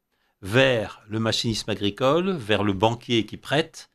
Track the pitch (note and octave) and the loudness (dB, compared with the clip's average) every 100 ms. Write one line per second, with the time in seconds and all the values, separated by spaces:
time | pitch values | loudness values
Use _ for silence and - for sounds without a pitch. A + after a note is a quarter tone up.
0 | _ _ _ _ F#2+ A#2+ C3+ A#2+ F#2+ - | _ _ _ _ 0 4 4 2 -4 -12
1 | G#2 A2 A2+ - A#2+ G#2+ - G2 G2+ G2+ | -8 -2 -2 -2 -2 -4 -4 -2 -2 0
2 | C3 D#3+ F#3+ F3 G#2 G2+ G2+ F#2+ A2 A#2+ | 0 2 0 -4 0 2 2 4 2 2
3 | - A#2 G#2 G2 - C#3 D#3+ - - | 0 0 0 -8 -2 -2 -2 -8 -20